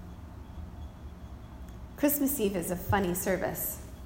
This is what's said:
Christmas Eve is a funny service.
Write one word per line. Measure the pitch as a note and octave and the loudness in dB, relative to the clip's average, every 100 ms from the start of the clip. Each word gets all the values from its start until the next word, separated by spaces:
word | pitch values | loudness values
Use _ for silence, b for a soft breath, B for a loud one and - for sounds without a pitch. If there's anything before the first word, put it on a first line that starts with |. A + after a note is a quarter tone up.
| - - - - - - - - - - - - - - - - - - - - | -10 -12 -12 -12 -10 -10 -10 -8 -10 -10 -12 -12 -12 -12 -12 -12 -12 -10 -10 4
Christmas | D4 C#4+ C#4 - | 4 6 4 4
Eve | G3+ G3 | 2 2
is | E3+ | 2
a | F3 | 0
funny | - G3+ F#3 | 4 6 6
service. | F3 - F#3 - - - - - - | 2 2 2 2 0 -2 -4 -8 -12